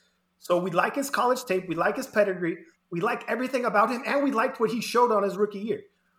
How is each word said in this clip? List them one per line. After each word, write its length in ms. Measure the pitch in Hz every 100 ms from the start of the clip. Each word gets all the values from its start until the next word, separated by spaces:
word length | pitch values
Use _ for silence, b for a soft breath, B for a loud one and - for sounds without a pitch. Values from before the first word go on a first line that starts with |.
| _ _ _ _
So 200 | - 175
we 120 | 185
like 240 | 170 220
his 160 | 277 180
college 340 | - 247 247
tape, 240 | - 185 180
we 60 |
like 220 | 160 180 269
his 100 | 240
pedigree, 520 | 220 202 180 170 - b b _
we 100 | 170
like 280 | 214 214 -
everything 360 | 226 254 262
about 260 | 240 202 220
him, 140 | 247 -
and 160 | 277
we 80 | 277
liked 300 | 226 254 262
what 100 | 220
he 100 | 233
showed 300 | - 226 247
on 120 | 214
his 140 | 196 185
rookie 220 | 208 202
year. 240 | 220 - - _ _